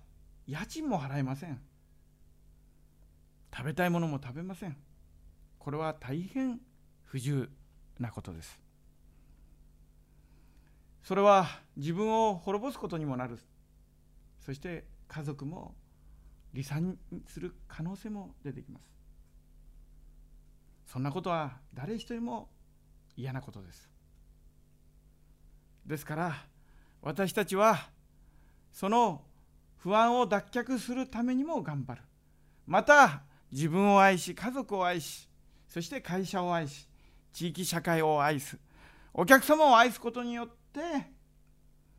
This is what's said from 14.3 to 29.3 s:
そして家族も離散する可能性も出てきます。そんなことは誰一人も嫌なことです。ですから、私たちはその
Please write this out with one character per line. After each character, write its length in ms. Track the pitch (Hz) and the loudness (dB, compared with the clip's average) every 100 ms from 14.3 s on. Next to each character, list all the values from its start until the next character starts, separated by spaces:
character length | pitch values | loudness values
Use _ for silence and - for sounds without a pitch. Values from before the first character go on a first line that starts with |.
| - - | -18 -14
そ 80 | |
し 60 | 135 | -12
て 260 | 180 165 - - - | -10 -12 -14 -20 -16
家 160 | 160 | -10
族 220 | 147 147 139 | -8 -8 -10
も 280 | 180 - - - - - - - - - | -12 -16 -20 -20 -20 -20 -20 -20 -20 -14
離 100 | 127 | -12
散 340 | 139 143 180 180 - 170 - | -8 -4 -6 -8 -14 -16 -16
す 120 | - | -12
る 160 | 180 - - | -12 -14 -16
可 140 | - | -10
能 140 | 160 190 | -10 -10
性 160 | 220 | -12
も 240 | 208 180 - | -12 -14 -14
出 100 | 143 | -14
て 80 | - | -12
き 100 | - | -14
ま 80 | - | -20
す。 120 | - - - - - - - - - - - - - - - - - - - - - | -20 -20 -20 -20 -20 -20 -20 -20 -20 -20 -20 -20 -20 -20 -20 -20 -20 -20 -20 -20 -12
そ 140 | 127 | -6
ん 40 | |
な 80 | 139 | -6
こ 100 | 165 | -4
と 80 | 180 | -4
は 280 | 170 147 - - | -4 -4 -10 -18
誰 220 | - 147 226 | -12 -8 -8
一 180 | - | -8
人 100 | 233 | -8
も 260 | 233 233 - - - - - - - - | -8 -8 -12 -20 -20 -20 -20 -20 -20 -12
嫌 160 | 131 | -10
な 100 | 131 | -10
こ 100 | 135 | -10
と 100 | 107 | -16
で 100 | 90 | -20
す。 180 | - - - - - - - - - - - - - - - - - - - - - - | -20 -20 -20 -20 -20 -20 -20 -20 -20 -20 -20 -20 -20 -20 -20 -20 -20 -20 -20 -20 -20 -10
で 120 | 147 | -10
す 80 | - | -6
か 100 | 151 | -6
ら、 200 | 175 139 - - - - - - | -6 -6 -14 -20 -20 -20 -20 -12
私 320 | 147 160 190 | -6 -2 -2
た 120 | - 202 | 0 0
ち 100 | 190 | 4
は 340 | 214 170 - - - - - - - - - | 4 4 -2 -20 -20 -20 -20 -20 -20 -20 -20
そ 180 | - 190 | -6 2
の 340 | 233 226 160 - | 4 4 0 -10